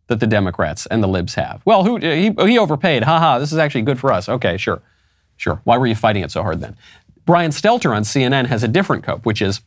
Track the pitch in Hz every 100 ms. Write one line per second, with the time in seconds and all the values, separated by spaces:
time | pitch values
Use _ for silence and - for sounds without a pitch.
0 | - 110 113 107 92 - 78 87 - 110
1 | 95 92 87 - - - 190 208 190 240
2 | 165 156 214 - 190 240 170 147 185 131
3 | 120 165 160 127 147 156 151 135 110 131
4 | 135 95 - 127 90 90 - 87 _ _
5 | _ _ _ - - 82 - 117 127 110
6 | 110 104 80 82 90 82 - - - -
7 | _ _ - 175 165 143 208 233 139 107
8 | 107 143 127 139 123 117 113 165 190 123
9 | - - 113 107 98 101